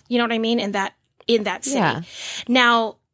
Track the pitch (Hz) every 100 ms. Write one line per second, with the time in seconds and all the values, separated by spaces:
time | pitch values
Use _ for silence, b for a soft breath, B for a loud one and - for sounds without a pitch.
0 | _ 240 233 233 226 233 202 202 196 -
1 | _ _ - 233 202 180 - 269 170 123
2 | 170 B B B - 254 247 233 220 -
3 | _